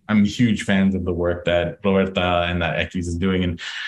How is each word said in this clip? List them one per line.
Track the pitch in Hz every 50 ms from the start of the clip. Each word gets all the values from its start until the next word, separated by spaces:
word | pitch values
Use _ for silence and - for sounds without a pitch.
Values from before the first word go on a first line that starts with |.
| _ -
I'm | 107 107 101
huge | 101 - - 123 113 104 98
fans | - - 98 95 98 98 95
of | 90 82
the | 92
work | 87 82 87 87 87 85 -
that | 85 87 87 87 82 - - -
Roberta | 98 95 95 95 95 - 95 90 90 90 87 87 87
and | 87 87
that | 85 80 78 80
Equis | 85 - - 92 87 87
is | 85
doing | 85 95 95 92 92 90
and | 87 85 87 - - - - -